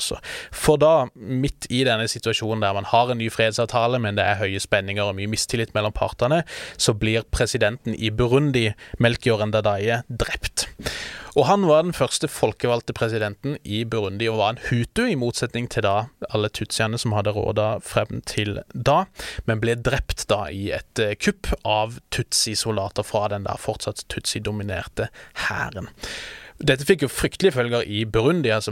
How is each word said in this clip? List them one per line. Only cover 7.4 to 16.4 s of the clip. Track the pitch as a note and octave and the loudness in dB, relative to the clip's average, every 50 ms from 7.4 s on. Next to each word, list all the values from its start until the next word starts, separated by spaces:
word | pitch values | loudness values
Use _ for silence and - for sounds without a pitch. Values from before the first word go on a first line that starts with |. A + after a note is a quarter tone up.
| A#2+ - - A2+ A2 G#2 A#2+ - - A2+ G#2+ | 0 2 2 2 2 2 0 -2 -4 -4 -4
i | - A2 A2 | -2 -2 -2
Burundi, | A2 B2 B2+ A#2 B2+ C#3+ D3+ C#3+ B2+ B2 A2+ G#2+ G#2+ - - - - - | 2 2 2 6 6 6 4 4 4 2 2 2 0 -4 -12 -8 -2 2
Melchior | A#2+ A#2 A#2 - - B2 A2+ G#2 G#2+ | 2 2 2 2 2 2 2 2 2
Ndadaye, | G#2+ G#2+ G#2+ G#2 G#2+ G2+ G2 G2+ A2+ A#2 A#2 - - | 0 2 2 2 2 2 2 0 0 0 -2 -4 -6
drept. | A#2+ - - - - - - - - - - - - - - - - - - - - - - - - - | -4 -4 -4 -4 -4 -6 -6 -6 -4 -6 -6 -6 -8 -10 -10 -8 -8 -8 -10 -12 -12 -14 -10 -2 2 4
Og | B2+ | 4
han | D3 G3 G3+ G3 D#3+ | 6 6 4 6 6
var | D3+ D#3 F3 | 6 6 4
den | F3+ E3 | 2 0
første | - C3 - - - D#3+ | 0 0 0 0 -2 -4
folkevalgte | C#3+ - - B2+ A2 - - - A#2+ A#2+ A#2 - - - - | -4 -2 0 0 0 0 0 0 0 0 0 -2 -4 -4 -2
presidenten | A#2+ A2+ A2+ A2 G#2+ G#2 G2+ - - C#3 D3 - | -2 0 0 -2 -2 -4 -6 -6 -6 -6 -6 -6
i | - - G#2 A2 A#2 | -6 -4 -4 -2 -2
Burundi, | A2+ A#2 A2+ G2+ F#2+ F#2+ G2+ A2+ | -2 -2 -2 -2 -2 -2 -2 -2
og | A2+ A2+ A2 | 0 2 2
var | G2+ G#2+ A#2+ | 2 2 0
en | - - | -2 -2
hutu, | - B2+ A#2+ A#2+ - - A3 B3 | -2 0 0 0 0 0 0 2
i | B3 F3 | 2 2
motsetning | C3 A#2+ A#2+ - - B2+ A#2 - A#2 A#2+ - | 0 0 -2 -2 -2 -4 -4 -4 -4 -4 -4
til | - A#2+ G#2+ | -2 0 2
da | G2 G2 G#2+ A2 - _ - - - - | 2 2 2 0 -4 _ -12 -8 -4 -2
alle | G#2+ | -2